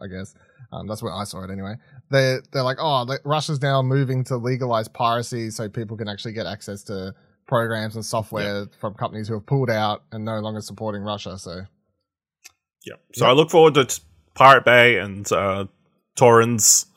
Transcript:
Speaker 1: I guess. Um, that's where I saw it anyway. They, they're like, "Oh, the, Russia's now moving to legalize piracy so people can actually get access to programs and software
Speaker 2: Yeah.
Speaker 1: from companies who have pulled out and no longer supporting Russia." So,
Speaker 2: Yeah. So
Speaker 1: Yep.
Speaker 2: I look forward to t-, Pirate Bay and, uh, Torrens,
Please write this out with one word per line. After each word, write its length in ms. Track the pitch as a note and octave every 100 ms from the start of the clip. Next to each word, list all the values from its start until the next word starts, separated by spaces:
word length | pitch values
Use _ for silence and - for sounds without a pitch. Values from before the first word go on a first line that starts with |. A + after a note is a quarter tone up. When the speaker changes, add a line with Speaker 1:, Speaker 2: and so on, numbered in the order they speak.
Speaker 1:
I 60 | G2
guess. 260 | F#2 G2 - _ _ B2
Um, 160 | - F#2
that's 140 | G#2+
where 120 | A#2
I 100 | F2
saw 200 | G2+ F2+
it 60 | F#2
anyway. 240 | G2 F#2+ A2+ _ - -
They, 260 | C#3 C3 B2+ -
they're 120 | C#3
like, 140 | B2+ C3
"Oh, 260 | D#3 C3+ A#2+
the, 140 | C3+ C#3+
Russia's 360 | D3+ D3 D3
now 200 | C#3 C3+
moving 420 | C3 C3+ C3 C3 B2+
to 120 | B2+
legalize 500 | A#2 B2+ C3 A2+ A2
piracy 640 | - A#2+ A#2 A2+ B2 A2+
so 180 | G#2+ G#2+
people 300 | A#2+ A2 A2
can 100 | G#2+
actually 260 | G2+ A2+
get 120 | A2 F2+
access 380 | G2+ - G2
to 300 | - G2 F#2+ - _ _ -
programs 480 | A#2+ A#2 A2+ A2 G#2+
and 100 | G#2+
software 540 | A2+ G#2+ A2 G2+ G2+
Speaker 2:
Yeah. 60 | G2+ _
Speaker 1:
from 140 | A2
companies 340 | G2+ A#2 A2 G#2+
who 60 | A2
have 100 | -
pulled 240 | C#3 B2
out 340 | A2 G#2+ G#2 _
and 120 | A2+ A2
no 140 | A2
longer 220 | G#2+ G#2+
supporting 400 | G#2 G2+ A2 G2+
Russia." 340 | G2+ G#2 G2 F#2+
So, 220 | - F2 G2 _ _ _ _ _ _ _ - _ _ _ -
Speaker 2:
Yeah. 100 | - _
So 120 | - A#2+
Speaker 1:
Yep. 40 |
Speaker 2:
I 20 |
look 160 | C3 D#3+
forward 240 | F3 D#3+ C#3+
to 100 | B2+
t-, 160 | - _ _ _ -
Pirate 280 | C3 C3 A#2
Bay 340 | B2 A#2+ G#2+
and, 300 | G2+ G2 G2+
uh, 340 | E2 G2 G2 F#2+ _ _ _ _ -
Torrens, 720 | B2 A#2 A2+ A#2+ G2+ - -